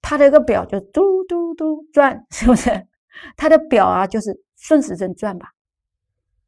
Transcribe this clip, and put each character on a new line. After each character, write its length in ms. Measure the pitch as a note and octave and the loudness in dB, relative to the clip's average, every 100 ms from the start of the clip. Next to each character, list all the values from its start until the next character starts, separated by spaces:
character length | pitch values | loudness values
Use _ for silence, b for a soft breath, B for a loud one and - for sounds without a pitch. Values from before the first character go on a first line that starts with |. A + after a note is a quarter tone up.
它 160 | - D4 | -6 4
这 140 | C#4 | 6
个 80 | D4 | 4
表 260 | B3 G3 | 2 -4
就 140 | F3 G3 | -4 -10
嘟 440 | - D4+ G4 F#4+ | -6 -2 0 0
嘟 280 | F#4 F4 E4+ | -4 -8 -8
嘟 320 | D#4+ D#4 D#4 D4+ | -6 -6 -6 0
转， 320 | D4 C#4 - _ | 2 2 -2 _
是 160 | - A#3 | -4 0
不 80 | |
是？ 320 | A#3+ B3 G3+ - _ _ B B | 2 0 -6 -10 _ _ B B
它 120 | - D4+ | -6 2
的 120 | D#4+ | 2
表 260 | D#4+ A3+ | 4 0
啊， 220 | F#3 F3+ F#3+ | 2 0 -4
就 120 | A3 | -6
是 220 | G#3+ F#3+ _ | -8 -12 _
顺 260 | _ - D#4 | _ 0 0
时 160 | G#3+ F3 | 0 -8
针 160 | F#3+ | -8
转 240 | F3+ G#3 F#3 | -8 -10 -10
吧。 120 | - _ _ _ _ _ _ _ _ _ | -18 _ _ _ _ _ _ _ _ _